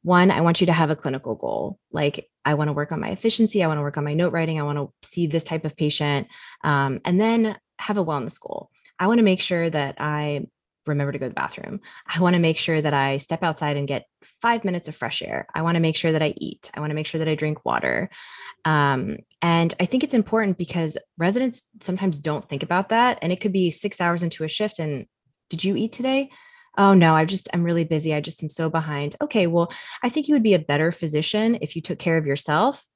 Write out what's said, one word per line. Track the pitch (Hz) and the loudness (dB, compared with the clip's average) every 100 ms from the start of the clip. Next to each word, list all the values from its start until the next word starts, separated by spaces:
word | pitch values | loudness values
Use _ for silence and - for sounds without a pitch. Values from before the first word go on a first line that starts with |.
One, | 170 180 185 | 6 6 6
I | - | 6
want | 170 170 | 2 4
you | 175 | 2
to | |
have | 165 156 | 4 2
a | 156 | 0
clinical | 139 131 127 | -4 -6 -6
goal. | 110 62 - - 196 _ | -6 -4 -4 -6 -10 _
Like, | 156 147 - - _ | -2 -2 -4 -16 _
I | - | -2
wanna | 151 151 | 0 0
work | 139 147 | -2 -4
on | 160 | -6
my | - | -6
efficiency. | 190 226 220 220 208 | -2 -2 2 2 2
I | 165 | 2
wanna | 151 | 0
work | 143 147 | -2 -4
on | |
my | 147 | -2
note | 151 175 | 0 0
writing. | 165 160 156 | 0 -2 -2
I | |
wanna | 147 147 139 _ | -2 -4 -6 _
see | - 175 165 | -10 -4 0
this | 160 | -2
type | 160 160 | -2 -4
of | 160 - | -6 -2
patient, | 151 - 147 139 - - - - | -2 0 0 -2 -4 -16 -20 -6
um, | 156 143 135 131 | 0 0 0 -2
and | - 180 | 0 2
then | 220 233 220 - _ - | 2 2 0 -4 _ -12
have | - 208 | -4 -2
a | |
wellness | 165 143 117 - | 0 -2 -4 -10
goal. | - - - _ _ - | -12 -12 -14 _ _ -2
I | 185 | 2
wanna | 233 | 4
make | 208 185 | 4 2
sure | - 175 165 | 0 0 0
that | 160 139 - | 0 -4 -4
I | 151 151 147 143 - _ _ _ - | -4 -2 -2 -4 -8 _ _ _ -4
remember | 143 143 | -2 -2
to | 139 | -4
go | 127 | -6
to | |
the | |
bathroom. | - 67 - - - - - - | -4 -6 -8 -12 -12 -14 -20 -6
I | 165 | 2
wanna | 180 175 | 4 4
make | 165 160 | 2 2
sure | - 156 | 0 0
that | 151 | 2
I | 143 135 139 | 2 2 0
step | - 165 | -4 -2
outside | 175 156 147 143 | -2 -2 -2 -2
and | 139 | -2
get | 135 - _ _ _ | -6 -8 _ _ _
five | 233 233 | -2 0
minutes | 202 180 180 | -2 -4 -8
of | 165 | -8
fresh | 117 - | -6 -6
air. | - 64 - | -6 -8 -6
I | - | -4
wanna | 165 170 | 0 2
make | 165 160 | 2 0
sure | 165 | 0
that | 156 | 0
I | 156 - | 0 -4
eat. | - - - | -10 -10 -14
I | - | -8
wanna | 151 | -6
make | 151 151 | -4 -6
sure | 160 | -4
that | 160 | -2
I | |
drink | 151 151 151 | -2 -2 -4
water. | - 60 64 62 190 - - - - - | -2 -2 0 -2 -4 -10 -20 -18 -20 -6
Um, | 160 156 143 131 110 - _ _ | 0 4 4 2 -4 -8 _ _
and | 170 170 165 - | 2 4 2 0
I | |
think | 180 254 | -2 0
it's | 294 | 2
important | 240 202 226 202 180 | 0 2 0 0 -2
because | 175 175 160 151 _ - | -4 -2 -2 -4 _ -2
residents | 170 226 262 233 - - | 0 2 -2 -4 -16 -12
sometimes | - 185 190 147 | -6 -2 -2 -2
don't | 151 147 - | -4 -4 -4
think | 147 | -8
about | - 180 196 | 0 -2 2
that. | 226 247 - | 2 2 2
And | 165 | -2
it | 185 | -2
could | 208 | 0
be | 190 180 | 2 0
six | - 202 - | 0 -8 -2
hours | 175 170 | 0 0
into | 170 - | -2 -4
a | 160 | -6
shift | - 214 - | -2 -4 -4
and, | 156 139 - _ _ _ _ | -6 -6 -10 _ _ _ _
"Did | 165 | -4
you | 185 196 | -2 0
eat | 220 | -2
today?" | - 254 269 269 - - - _ - | -2 -2 0 -2 -12 -20 -20 _ 4
"Oh | 196 | 8
no, | 190 165 | 8 8
I've | 160 160 | 6 2
just, | 190 - | -2 -4
I'm | 175 | -2
really | 170 170 | 0 0
busy. | 165 156 160 | 0 -2 0
I | 151 | -2
just | 151 - | -4 -8
am | 151 | -8
so | - 160 | -4 -2
behind." | 160 156 143 147 - | -2 -2 -6 -6 -6
Okay, | 294 214 175 | -2 0 2
well, | 170 170 - - - | 2 0 -4 -16 -6
I | 247 | -2
think | 311 294 | -2 2
you | |
would | 294 | 4
be | 220 | 6
a | 180 | 4
better | 151 143 160 | 4 2 2
physician | 170 160 151 160 214 226 233 | 0 -2 -2 0 0 0 0
if | 156 165 | -4 -8
you | |
took | - 170 | -8 -4
care | 175 165 | 0 0
of | 151 | 0
yourself | 139 - 151 240 269 - | -2 0 2 2 0 -18